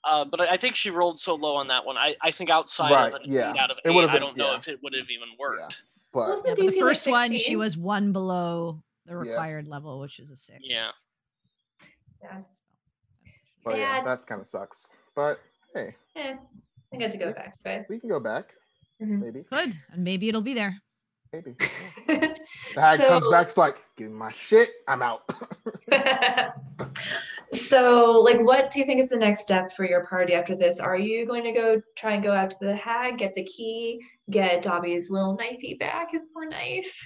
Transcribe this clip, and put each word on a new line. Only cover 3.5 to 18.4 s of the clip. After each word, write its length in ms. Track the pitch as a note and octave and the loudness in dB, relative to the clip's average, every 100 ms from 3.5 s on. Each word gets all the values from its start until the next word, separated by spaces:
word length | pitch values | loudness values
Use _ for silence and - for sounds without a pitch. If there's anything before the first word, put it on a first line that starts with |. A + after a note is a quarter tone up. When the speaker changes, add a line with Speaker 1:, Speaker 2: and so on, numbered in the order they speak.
Speaker 1:
eight 60 | C3+ | 0
out 100 | B2+ | -2
of 80 | C3 E3 | -2 2
Speaker 2:
It 40 | |
Speaker 1:
eight, 40 | E3+ | 4
Speaker 2:
would've 140 | E3 | 4
Speaker 1:
I 40 | D3 | 2
Speaker 2:
been, 60 | |
Speaker 1:
don't 140 | C#3 B2+ | -2 -4
know 140 | C#3+ | -4
Speaker 2:
yeah. 60 | B2+ | -4
Speaker 1:
if 100 | D#3+ | -8
it 160 | C#3+ | -12
would 100 | C#3 C3 | -8 -8
have 140 | B2 | -8
even 200 | A#2 A#2 | -12 -14
Speaker 2:
Yeah. 60 | A#2 | -10
Speaker 1:
worked. 440 | C#3 A2 D2+ - _ _ _ | -8 -8 -10 -16 _ _ _
Speaker 2:
But 160 | B2+ A#2 | -4 -2
Speaker 3:
Wasn't 180 | G4+ B4 | -2 -2
Speaker 4:
Yeah, 60 | G#4+ | 2
but 20 | |
the 100 | F#4+ | 2
Speaker 3:
D 60 | |
C, 80 | F#4+ | 4
like, 80 | B3+ | 2
Speaker 4:
first 180 | - C4+ | 2 2
one, 220 | A#3+ A#3+ | 2 0
she 80 | A#3 | -2
Speaker 3:
sixteen? 200 | B3 A3 | -2 -2
Speaker 4:
was 180 | G#3+ D#3+ | -2 -4
one 340 | F3 G3+ G3+ | -4 0 0
below 720 | G3 F#3 F3+ F3 E3+ E3+ D#3 _ _ _ | 0 -2 -2 -4 -4 -6 -10 _ _ _
the 80 | |
Speaker 2:
Yeah. 60 | F3 E3+ | -12 -8
Speaker 4:
required 380 | - D#3+ D#3 D3+ | -6 -6 -10 -12
level, 320 | C#3+ D3+ C3+ | -14 -14 -14
which 180 | C#3 - | -14 -18
is 100 | C#3 | -20
a 60 | C3 | -20
six. 240 | - C3 | -20 -20
Speaker 1:
Yeah. 300 | C3 A#2 A2+ - _ _ _ _ _ _ _ _ - _ _ _ | -8 -6 -6 -12 _ _ _ _ _ _ _ _ -20 _ _ _
Speaker 3:
Yeah. 200 | E3+ F#3+ - _ _ _ _ _ _ _ _ _ _ _ | -20 -20 -20 _ _ _ _ _ _ _ _ _ _ _
Speaker 2:
So, 80 | - A2 | -8 -4
yeah, 200 | C4+ C4 | -2 -2
Speaker 3:
Sad. 80 | B2+ | -4
Speaker 2:
that 220 | B2+ - | -6 -6
kinda 180 | G#2+ G2+ | -14 -10
sucks. 420 | G2 G2+ - - _ _ | -12 -12 -18 -20 _ _
But, 260 | - D3 - _ _ _ | -4 -2 -4 _ _ _
hey. 220 | - - - _ D#4+ | -12 -12 -14 _ -12
Speaker 3:
Eh, 200 | C#4 C4+ - - _ _ _ | -12 -12 -20 -20 _ _ _
I 40 | B3 | -8
got 140 | A3 | -8
to 60 | F#3 | -6
go 100 | F3+ | -8
Speaker 2:
We, 60 | |
Speaker 3:
back 280 | A3 - _ | -8 -16 _
to 60 | - | -10
it. 140 | G3 G#3 | -10 -10
Speaker 2:
we 100 | A3+ | -12
can 80 | A#3 | -4
go 120 | D#3+ | -4
back. 340 | A2+ A#2+ | -2 -6